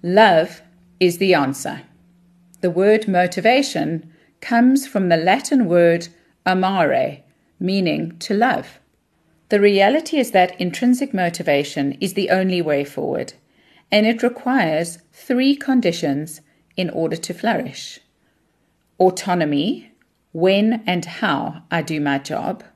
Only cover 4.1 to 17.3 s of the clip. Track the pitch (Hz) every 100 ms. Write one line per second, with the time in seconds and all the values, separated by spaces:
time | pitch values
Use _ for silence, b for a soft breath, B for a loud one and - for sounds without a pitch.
4.1 | b b b - 233 247 269 262 208 185
5.1 | 165 170 220 - 277 202 175 170 170 170
6.1 | b b b - 185 185 190 156 135 131
7.1 | 147 _ _ _ _ 180 196 180 151 165
8.1 | - - 202 240 220 - - _ _ _
9.1 | _ _ _ _ 208 202 196 196 285 320
10.1 | 311 240 190 180 - 180 175 247 247 277
11.1 | 185 175 170 170 143 143 - 139 139 196
12.1 | 196 196 190 185 180 156 143 143 - 147
13.1 | 135 - - b b b b b 208 220
14.1 | 226 240 240 247 262 175 156 170 - _
15.1 | _ - 247 262 277 - 262 185 170 156
16.1 | 139 151 - _ _ _ - 180 - 160
17.1 | 165 -